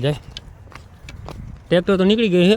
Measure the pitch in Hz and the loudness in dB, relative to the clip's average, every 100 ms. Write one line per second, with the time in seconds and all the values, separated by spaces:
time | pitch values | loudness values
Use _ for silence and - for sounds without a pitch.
0 | 135 147 - - - - - - - - | 0 -4 -10 -20 -20 -20 -20 -20 -20 -20
1 | - - - - - - - 170 180 190 | -20 -16 -16 -14 -16 -16 -2 -2 2 2
2 | 190 220 226 175 180 | 2 2 2 4 4